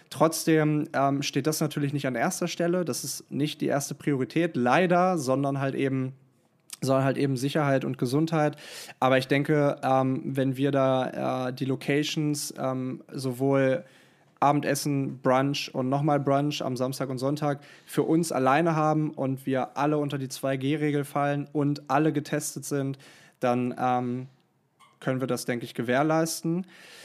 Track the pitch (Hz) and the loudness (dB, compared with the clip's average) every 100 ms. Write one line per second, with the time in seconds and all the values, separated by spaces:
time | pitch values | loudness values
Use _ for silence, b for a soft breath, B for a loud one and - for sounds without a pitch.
0 | B - 160 160 - 160 151 151 147 131 | B 2 2 2 2 4 4 2 0 0
1 | 139 139 139 147 139 151 156 151 143 143 | 2 0 -2 -2 0 0 -2 -2 -2 -2
2 | 139 123 147 - 175 - 170 180 175 120 | -2 -2 -2 -2 -4 -2 0 0 -2 -4
3 | 143 - - 131 151 - 143 139 - 147 | -6 -10 -8 -4 -4 -2 -2 -2 -2 -6
4 | - 139 127 160 170 143 123 143 185 175 | -2 -2 0 0 0 0 2 4 4 4
5 | 185 180 127 131 139 139 139 127 135 131 | 2 0 0 0 0 -2 -4 -2 -2 -2
6 | 131 131 _ _ _ _ - - 131 135 | -4 -8 _ _ _ _ -20 -6 2 2
7 | 135 - 139 131 139 160 143 135 139 131 | 2 2 0 0 0 0 2 2 0 -2
8 | 127 135 160 160 151 147 B B B B | 0 0 2 2 0 -2 B B B B
9 | 127 131 127 139 143 151 143 - 131 131 | 4 4 4 0 2 2 2 2 2 2
10 | 131 131 - 135 131 127 139 135 131 131 | 2 -2 -4 -2 0 0 2 4 4 2
11 | 127 - 131 127 127 127 131 131 - 143 | 0 -2 -4 -2 -4 -4 -4 -4 0 0
12 | 147 - 151 147 - - 135 131 127 131 | 0 -2 -2 -2 -6 -6 -4 -4 -6 -8
13 | - 143 131 123 135 139 131 131 - b | -12 -6 -6 -2 2 4 4 2 -4 b
14 | b b b b 139 147 110 139 151 139 | b b b b 4 4 2 -2 0 -2
15 | 135 131 131 127 139 143 - - 127 139 | -2 -2 2 4 2 -2 -6 -4 -2 0
16 | 151 143 139 139 147 143 - 127 127 135 | 2 2 2 2 0 -2 -4 -4 -4 -4
17 | 175 131 131 143 147 143 B B B - | -6 -4 -2 -2 -2 -4 B B B -2
18 | 139 160 170 - 131 139 170 156 156 156 | 2 2 2 2 4 4 4 2 2 2
19 | 151 - 135 131 131 131 123 - 147 151 | 0 -2 -4 -4 -2 -2 -2 -2 0 0
20 | 147 143 131 - 135 135 135 151 151 147 | 0 -4 -6 -6 -4 -2 0 0 0 -2
21 | 139 147 143 143 143 156 143 147 - 139 | -2 -2 0 -2 -4 0 0 0 0 2
22 | 156 147 143 151 - - 135 143 139 135 | 4 2 -2 -4 -4 -10 -6 -4 -4 -6
23 | b b b b 127 123 123 120 127 123 | b b b b 0 2 0 -2 0 0
24 | 123 123 127 _ _ _ _ _ _ - | -2 -6 -8 _ _ _ _ _ _ -10
25 | - 131 127 123 - 120 117 - 120 127 | -4 -2 -2 -4 -4 -6 -6 -6 0 2
26 | 151 156 165 - 165 170 185 B B B | 2 2 0 -2 -2 -2 -4 B B B